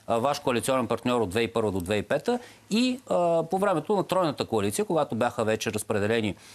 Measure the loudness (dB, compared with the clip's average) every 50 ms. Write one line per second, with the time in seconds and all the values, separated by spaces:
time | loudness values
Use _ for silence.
0 | -4 -2 0 2 2 0 0 0 0 0 0 0 2 2 0 0 2 0 -2 -2
1 | 0 0 2 2 0 2 2 0 0 0 0 0 0 0 0 -2 0 0 0 0
2 | 0 0 -2 0 0 -2 -2 -2 -4 -12 -20 -20 -8 -2 0 0 2 0 -2 -4
3 | -4 -2 0 2 2 2 2 2 0 0 -2 0 2 2 0 0 0 0 -2 -2
4 | 0 0 0 0 0 0 -2 -4 -4 -2 0 0 0 0 -2 -2 -4 0 0 0
5 | 0 0 0 0 0 0 0 0 0 0 0 0 -2 -4 -4 -4 -4 -2 -2 -2
6 | 0 0 0 0 0 -2 -4 -6 -14 -20